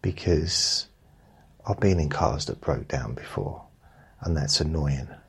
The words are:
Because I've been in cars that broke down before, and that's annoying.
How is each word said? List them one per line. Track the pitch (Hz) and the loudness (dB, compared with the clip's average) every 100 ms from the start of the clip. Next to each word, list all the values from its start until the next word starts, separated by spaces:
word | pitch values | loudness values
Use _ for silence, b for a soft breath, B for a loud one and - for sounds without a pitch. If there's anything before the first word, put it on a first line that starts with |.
Because | 95 90 - 82 82 - - - - _ - b b b b b - | -2 0 2 2 2 0 0 0 -4 _ -20 b b b b b -4
I've | 101 | 2
been | 101 90 | 4 4
in | 76 | 2
cars | 73 - 71 - | 2 0 0 -4
that | - | -4
broke | - 69 - | -2 -2 -2
down | - 57 60 | -4 -4 -8
before, | - - - 76 - - b b b b | -8 -6 -6 -8 -16 -20 b b b b
and | 87 80 | -2 0
that's | 71 - | 2 0
annoying. | 76 80 73 67 64 - | 2 2 2 0 -4 -12